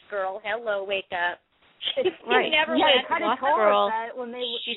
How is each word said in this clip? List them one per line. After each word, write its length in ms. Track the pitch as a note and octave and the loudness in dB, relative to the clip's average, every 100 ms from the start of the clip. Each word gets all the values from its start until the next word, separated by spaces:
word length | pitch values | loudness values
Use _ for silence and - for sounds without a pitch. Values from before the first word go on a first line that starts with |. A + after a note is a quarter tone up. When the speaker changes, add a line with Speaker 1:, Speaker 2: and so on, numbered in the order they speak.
| - | -10
Speaker 1:
girl. 300 | G#3 F#3+ G3 | -6 -6 -6
Hello, 400 | G#3+ A3 A3+ G3+ | -6 -6 -4 -4
wake 300 | G3 G3 - | -2 -6 -4
up." 240 | F3+ F3 E3+ | -4 -2 -4
<laughs> 60 | _ _ _ - - | _ _ _ -10 -6
She 140 | - F#4 - - | 2 2 2 2
Speaker 2:
Right. 220 | B3+ - | 2 4
Speaker 1:
never 240 | D#4 D#4 | 2 2
Speaker 3:
Yeah, 140 | C4 D#4 | 2 4
Speaker 1:
went 160 | B3+ | 4
Speaker 3:
they 100 | C4 | 2
kinda 120 | D#4+ A3 B3 | -2 0 0
Speaker 2:
Lost 40 | |
Speaker 3:
told 120 | C4+ | 2
us 40 | D4 | 4
Speaker 2:
girl. 240 | G#3 G3+ G3+ | 4 4 2
Speaker 3:
that 240 | A3 A3+ B3+ | -2 -8 -10
when 160 | A#3+ | -10
they 80 | B3 | -8
w-, 180 | B3 A#3 | -8 -8
Speaker 2:
She 80 | - | -8